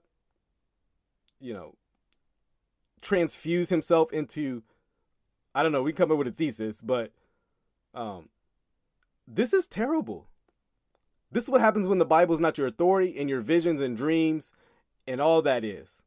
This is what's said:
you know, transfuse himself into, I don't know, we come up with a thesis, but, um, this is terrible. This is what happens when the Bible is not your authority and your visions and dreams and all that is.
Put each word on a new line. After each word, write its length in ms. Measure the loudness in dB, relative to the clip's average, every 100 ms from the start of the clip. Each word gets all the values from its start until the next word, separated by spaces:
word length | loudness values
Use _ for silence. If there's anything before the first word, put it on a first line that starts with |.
| _ _ _ _ _ _ _ _ _ _ _ _ _ _
you 120 | -12
know, 220 | -12 -12 -20 _ _ _ _ _ _ _ _ _ _ _ _
transfuse 680 | -2 0 0 -4 -4 -2 0
himself 440 | -2 2 2 2
into, 500 | 0 -6 -6 -6 -8 -12 _ _ _ _ _ _ _ _
I 80 | -2
don't 100 | 0
know, 100 | 0
we 100 | -2
come 180 | 0 2
up 80 | 2
with 100 | 0
a 40 |
thesis, 480 | -2 -4 -4 -8 -8
but, 320 | -4 -4 -4 -12 _ _ _ _ _ _ _
um, 340 | -12 -10 -12 -18 _ _ _ _ _ _ _ _ _ -10
this 260 | -4 0
is 140 | 0 -2
terrible. 640 | -6 -4 -2 -4 -10 -14 _ _ _ _ _ _ _ _ _ _
This 120 | -6
is 60 | 0
what 100 | 4
happens 280 | 4 2 0
when 100 | 2
the 60 |
Bible 300 | 4 4 4
is 60 | 4
not 180 | 2 0
your 100 | -4
authority 500 | 0 2 4 0 -2
and 100 | -4
your 120 | -4
visions 400 | 0 2 2 0
and 160 | -2 -2
dreams 560 | 0 2 2 0 -6 _ _ _ _ _ -10
and 140 | -2
all 220 | 2 4
that 220 | 4 0
is. 400 | -2 -8 -14 _